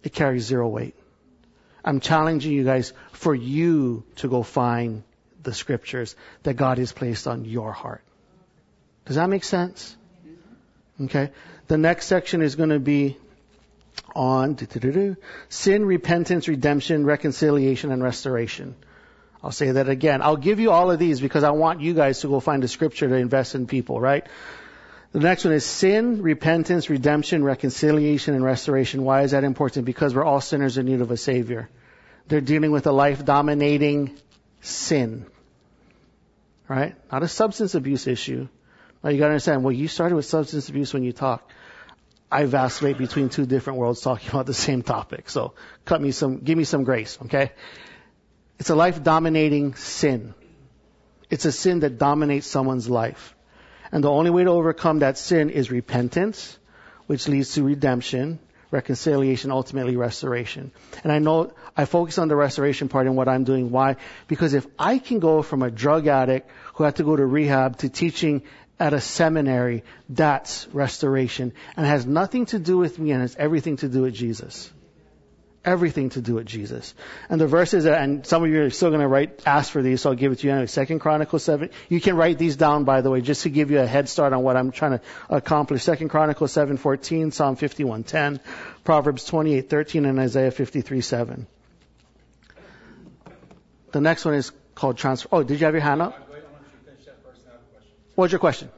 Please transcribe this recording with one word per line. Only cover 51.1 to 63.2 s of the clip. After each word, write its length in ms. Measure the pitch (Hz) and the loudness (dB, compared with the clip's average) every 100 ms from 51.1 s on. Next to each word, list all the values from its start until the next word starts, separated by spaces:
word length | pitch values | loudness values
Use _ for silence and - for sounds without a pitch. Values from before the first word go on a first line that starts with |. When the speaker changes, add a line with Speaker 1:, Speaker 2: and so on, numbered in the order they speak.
| _ _ | _ _
Speaker 1:
It's 160 | 160 165 | -2 -2
a 60 | |
sin 260 | 131 190 175 | 0 0 2
that 180 | 151 120 | 0 0
dominates 480 | 143 147 147 139 143 | 0 2 2 -2 -2
someone's 440 | 139 131 131 113 | -2 -2 -2 -2
life. 460 | 120 113 - - _ _ _ - - - | -2 -2 -6 -20 _ _ _ -20 -20 -6
And 140 | 156 | 0
the 80 | 147 | 2
only 200 | 143 170 | 4 4
way 120 | 175 | 4
to 60 | 180 | 4
overcome 500 | 175 165 160 170 156 | 4 2 0 0 2
that 180 | 139 135 | 2 0
sin 320 | - 170 151 | 0 2 2
is 220 | 151 120 | 0 -2
repentance, 880 | 123 - 123 123 - 196 214 - - _ - - - _ | -4 -2 -2 -2 0 -2 -4 -16 -20 _ -20 -20 -20 _
which 240 | 147 - | -4 0
leads 240 | 139 131 | 0 0
to 100 | - | 0
redemption, 760 | 139 143 139 123 - 127 143 165 _ _ _ | 0 2 0 0 -2 -4 -4 -8 _ _ _
reconciliation, 800 | 143 - - - 143 135 127 135 | -6 -4 -2 0 2 2 0 -2
ultimately 460 | 131 127 135 127 123 | -4 -4 -6 -4 -2
restoration. 800 | 120 - 135 123 117 - 139 - - - 160 | -4 -4 -6 -6 -6 -12 -16 -18 -20 -8 -2
And 60 | |
I 60 | 151 | 2
know 340 | 151 160 170 - - - | 2 2 0 -6 -10 -4
I 80 | 143 | 0
focus 320 | 175 170 175 | 2 0 -2
on 100 | 160 | 0
the 80 | 147 | 2
restoration 540 | 143 135 143 139 135 | 2 2 -2 0 -2
part 180 | 139 131 | 0 2
in 80 | |
what 140 | 131 | 2